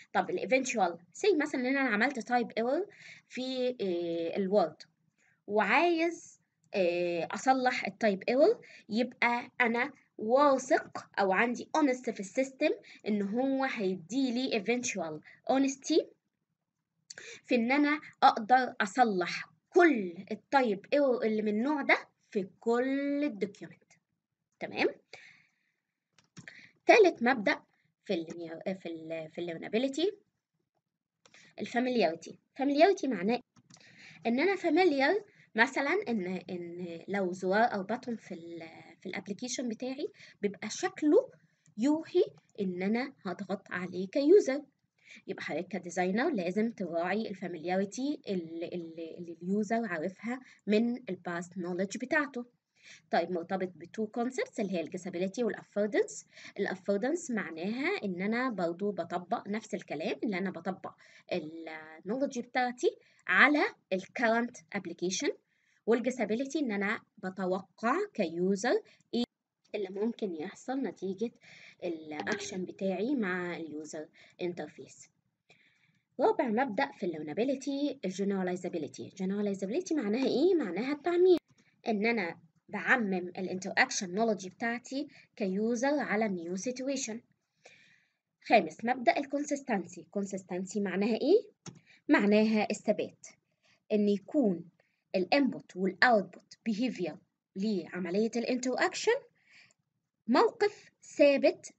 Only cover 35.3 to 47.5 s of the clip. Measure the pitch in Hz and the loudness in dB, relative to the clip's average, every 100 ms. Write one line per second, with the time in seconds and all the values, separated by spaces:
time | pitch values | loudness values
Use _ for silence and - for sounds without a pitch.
35.3 | _ _ 214 254 311 277 370 415 226 180 | _ _ 2 2 2 -2 -2 0 -2 -2
36.3 | 185 - 180 170 175 180 165 - 202 185 | -6 -6 -10 -8 -10 -10 -10 -4 -2 -2
37.3 | 190 185 202 240 202 190 247 247 220 - | -2 2 4 4 0 -4 -6 -6 -10 -10
38.3 | 170 170 170 160 165 165 170 190 - 190 | -14 -12 -14 -14 -18 -20 -16 -10 -10 -10
39.3 | 202 247 - 247 214 254 269 339 - - | -10 -8 -6 -6 -6 -6 -6 -8 -10 -20
40.3 | - 202 - 214 - 370 370 302 381 - | -4 -4 -4 -10 -4 -6 0 4 6 4
41.3 | - _ _ _ - 269 311 320 359 - | -4 _ _ _ 0 2 2 2 2 2
42.3 | - _ - 190 180 190 233 277 - 190 | -2 _ -6 -4 -2 0 0 -2 -8 -8
43.3 | 180 196 196 - 180 185 180 190 294 285 | -8 -6 -8 -6 -8 -6 -6 -2 2 8
44.3 | 403 262 277 - _ _ _ - 220 - | 8 6 -2 -6 _ _ _ -20 -16 -12
45.3 | 185 - 156 190 190 175 175 180 208 311 | -10 -6 -6 -4 -8 -6 -2 0 2 0
46.3 | 240 175 190 226 220 175 165 180 208 - | 0 0 0 -2 -2 -4 -2 0 -2 -4
47.3 | 190 175 | -6 -8